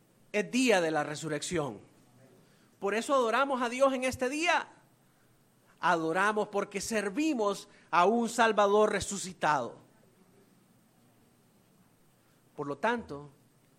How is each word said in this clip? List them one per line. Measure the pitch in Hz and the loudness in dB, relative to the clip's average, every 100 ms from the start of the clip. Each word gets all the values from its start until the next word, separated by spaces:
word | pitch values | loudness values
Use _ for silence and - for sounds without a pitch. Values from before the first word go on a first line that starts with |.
| _ _ _ | _ _ _
es | 208 180 | -4 -2
día | 240 254 190 | 0 4 4
de | 160 | 2
la | 156 | 0
resurrección. | 147 147 156 147 - 170 143 101 - _ _ _ - - _ _ _ _ | -4 -6 -6 -6 -4 -4 -4 -8 -16 _ _ _ -20 -20 _ _ _ _
Por | 196 | -4
eso | 208 233 | -2 0
adoramos | 277 226 233 277 254 | 0 2 2 0 -2
a | 240 | -4
Dios | 247 269 | 2 2
en | 262 | 2
este | 254 254 254 | -2 -2 -4
día. | 302 339 311 - - _ _ _ _ _ _ _ _ _ _ | -2 0 0 -2 -12 _ _ _ _ _ _ _ _ _ _
Adoramos | 170 170 160 175 202 214 208 | 0 2 0 0 0 0 -2
porque | 196 196 196 | -4 -4 -6
servimos | - 220 202 202 311 247 202 190 - - _ | -4 -4 -2 -2 -2 0 -2 -2 -8 -20 _
a | 170 185 | 4 4
un | 233 226 | 4 0
Salvador | 247 226 208 202 214 214 | 2 2 4 4 4 4
resucitado. | 196 - 196 190 - 160 147 117 - - _ _ _ _ _ _ _ _ _ _ _ _ _ _ _ _ _ _ _ _ _ _ _ _ _ _ - | 2 -4 -8 -10 -2 0 0 -2 -10 -20 _ _ _ _ _ _ _ _ _ _ _ _ _ _ _ _ _ _ _ _ _ _ _ _ _ _ -12
Por | 143 | -10
lo | 139 | -4
tanto, | 214 240 - 143 147 - _ _ _ | -2 -2 -6 -14 -16 -20 _ _ _